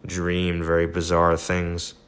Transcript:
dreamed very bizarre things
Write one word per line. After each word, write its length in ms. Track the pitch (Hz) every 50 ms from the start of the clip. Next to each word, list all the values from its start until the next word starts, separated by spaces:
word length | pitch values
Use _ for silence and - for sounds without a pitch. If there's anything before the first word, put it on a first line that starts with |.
| -
dreamed 580 | 92 85 90 87 87 90 90 90 87 85 85 82
very 240 | 82 82 85 85
bizarre 500 | 82 - 90 82 82 87 85 85 85 82
things 560 | 80 - - 92 87 87 85 87 85 - - - - _